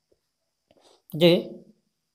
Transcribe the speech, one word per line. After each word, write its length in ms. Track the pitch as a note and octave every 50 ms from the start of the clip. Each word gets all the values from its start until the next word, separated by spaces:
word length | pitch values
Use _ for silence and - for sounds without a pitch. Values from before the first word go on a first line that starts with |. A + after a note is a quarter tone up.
| _ _ _ _ _ _ _ _ _ _ _ _ _ _ _ _ _ _ _ _ _ - -
ଯେ 180 | D3+ F3 E3 F3 G3+ - - - - - - _ _ _ _ _ _ _ _